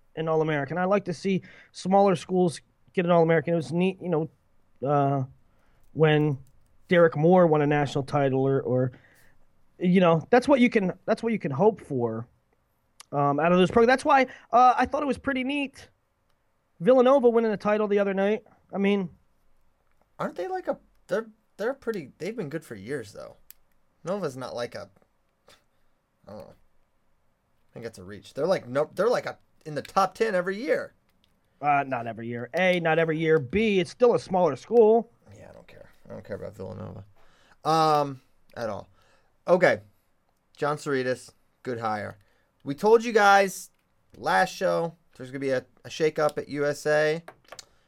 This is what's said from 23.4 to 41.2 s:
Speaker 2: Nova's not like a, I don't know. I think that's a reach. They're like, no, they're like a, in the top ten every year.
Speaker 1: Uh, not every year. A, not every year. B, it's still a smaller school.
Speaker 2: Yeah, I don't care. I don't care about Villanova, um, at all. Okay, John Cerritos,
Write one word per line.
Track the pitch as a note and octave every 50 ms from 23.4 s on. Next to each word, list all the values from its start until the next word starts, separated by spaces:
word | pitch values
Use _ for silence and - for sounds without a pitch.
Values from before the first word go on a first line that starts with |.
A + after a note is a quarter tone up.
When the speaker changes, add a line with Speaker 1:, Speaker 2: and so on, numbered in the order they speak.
| _ - - _ _ _ _ _ _ _ _ _ -
Speaker 2:
Nova's | - G3 G#3 F3+ D3 B2+
not | B2+ B2+ A2 -
like | A#2+ A#2+ A#2+ -
a, | G#2+ F2+ - _ _ _ _ _ _ _ _ _ _ _ _ _ _ _ _ _ _ _ _ _ _ _ _ _ _ _ -
I |
don't | G2+ G#2
know. | D#2 - -
I | _ _ _ _ _ _ _ _ _ _ _ _ _ _ _ _ _ _ _ _ _ _ _
think | - C3 A#2
that's | A2+ - -
a | F2+
reach. | F#2 G#2 F#2+ - - -
They're | C3+ D3
like, | F3+ F#3+ D3 - A#2+
no, | B2 C#3+ D#3 - -
they're | - F#3+ A#3
like | B3 D#3+ -
a, | - A#2 _ _ _ _ _ -
in | D#3 D3+
the | C#3+
top | - - - G3 G3 F#3+ -
ten | - A3+ A3+ G3
every | F3+ F3 F#3 F#3+
year. | G3+ B3+ D#4 C4 - - - _ _ _ _ _ _ _ _ _ _ _ _ _ -
Speaker 1:
Uh, | C#3 D3 C#3+ C#3 C#3
not | C3+ C3 A#2+ A#2
every | A#2+ A2 G#2 A#2 A#2
year. | A#2+ A#2 B2 - -
A, | E3+ F#3 F#3 F3+ F3
not | E3 E3 D#3+ E3
every | E3 E3 D#3 D#3
year. | E3 D#3 D#3+ D#3+
B, | C3+ A#2 - G#3 A3+ A3 G3+ F#3
it's | E3+ -
still | - - B3 A#3+ G#3
a | D3+
smaller | - - F#3+ F#3 F3+ D#3 C3+
school. | - - - G#3+ A#3+ A3 G#3 A3+ A#3 A3+ - _ _ _ - G2+
Speaker 2:
Yeah, | - - -
I | -
don't | - -
care. | - - - - - _ _ - -
I |
don't | G#2+ G#2+ G2
care | - G#2
about | - - G2 G2
Villanova, | G#2 G2 G2+ G2+ G#2 G2+ G2+ F#2+ G#2 G2+ _ _ - - - _ _ _ _ _ _ -
um, | D3+ D#3+ D#3+ D#3 D#3 D3+ D3 C#3+ C#3 C3+ C3 _ _ _ _ _ _ -
at | - A#2 G#2+
all. | G2+ G2 - _ _ _ _ _ _ _ _ _ _ _ - E3+
Okay, | F3 F3+ F3 C#3+ A2+ G2 - _ _ _ _ _ _ _ _ _ _ _ _ _ _
John | - D3 C#3+ D3+
Cerritos, | D3 - D3+ C#3 C3 B2+ B2+ B2+ A#2+